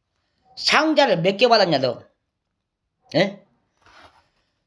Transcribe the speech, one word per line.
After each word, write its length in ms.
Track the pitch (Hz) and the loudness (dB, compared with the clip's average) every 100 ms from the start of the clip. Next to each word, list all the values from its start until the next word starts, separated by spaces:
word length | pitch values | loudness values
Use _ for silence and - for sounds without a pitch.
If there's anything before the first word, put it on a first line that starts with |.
| _ _ _ _ _ - | _ _ _ _ _ -8
상자를 640 | - 240 320 294 262 170 | -2 0 0 2 0 0
몇 160 | 180 202 | -2 0
개 100 | 240 | 2
받았냐, 320 | 226 185 139 | 2 2 0
너? 240 | 131 113 - _ _ _ _ _ _ _ _ _ _ 151 | -2 -6 -14 _ _ _ _ _ _ _ _ _ _ -2
응? 260 | 196 - _ _ _ _ _ - - _ _ _ _ _ | -2 -6 _ _ _ _ _ -20 -20 _ _ _ _ _